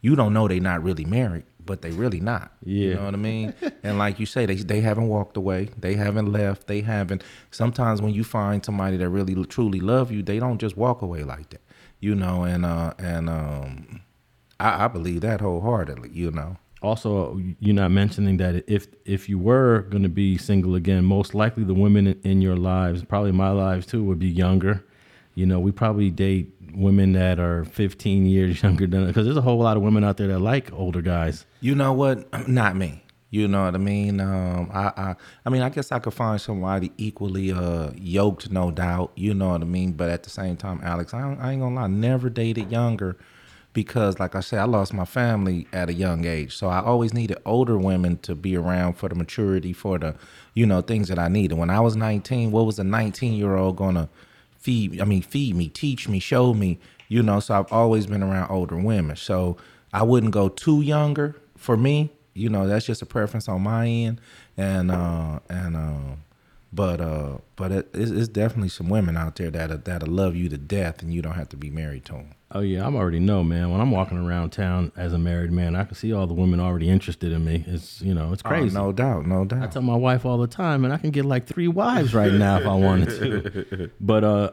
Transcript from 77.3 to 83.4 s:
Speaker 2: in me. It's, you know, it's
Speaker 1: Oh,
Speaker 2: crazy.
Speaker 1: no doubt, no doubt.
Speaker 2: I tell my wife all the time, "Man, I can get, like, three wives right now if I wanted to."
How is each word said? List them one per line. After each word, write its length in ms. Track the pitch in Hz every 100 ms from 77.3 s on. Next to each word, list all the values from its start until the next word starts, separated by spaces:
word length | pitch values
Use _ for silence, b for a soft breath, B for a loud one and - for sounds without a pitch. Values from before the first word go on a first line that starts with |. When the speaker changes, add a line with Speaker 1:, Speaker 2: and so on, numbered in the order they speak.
Speaker 2:
in 120 | 82
me. 200 | 80 82 80
It's, 340 | 87 - -
you 120 | 92
know, 180 | 87 80
it's 120 | 92 -
Speaker 1:
Oh, 40 |
Speaker 2:
crazy. 260 | 160 127 98
Speaker 1:
no 160 | 98
doubt, 340 | 98 131 101 76
no 180 | 92
doubt. 200 | 98 123
Speaker 2:
I 40 | 127
tell 140 | 131
my 140 | 127 120
wife 280 | 127 127
all 140 | 127 123
the 80 | 120
time, 360 | - 180 143
"Man, 100 | 127
I 60 | 151
can 120 | 156
get, 160 | 147 139
like, 220 | 127 123
three 200 | - 170
wives 460 | 170 226 247 139
right 180 | 110 101
now 280 | 98 101 98
if 80 | 95
I 80 | 95
wanted 340 | 95 92 92
to." 800 | - - 104